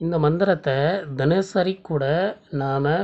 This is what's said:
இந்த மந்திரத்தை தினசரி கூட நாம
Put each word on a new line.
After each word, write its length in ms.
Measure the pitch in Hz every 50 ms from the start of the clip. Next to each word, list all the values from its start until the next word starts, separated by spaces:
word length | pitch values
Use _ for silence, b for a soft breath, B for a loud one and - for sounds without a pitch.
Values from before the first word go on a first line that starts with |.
இந்த 160 | 165 170 170 160
மந்திரத்தை 580 | 151 151 160 175 196 202 170 147 - 143 131 139 143 165 190 196 170 143 135
தினசரி 580 | 135 143 151 175 196 190 - - 190 180 190 190 -
கூட 240 | - - 160 139 135 135 156 175 190 214 - - _ -
நாம 400 | 151 139 135 135 135 139 143 147 160 185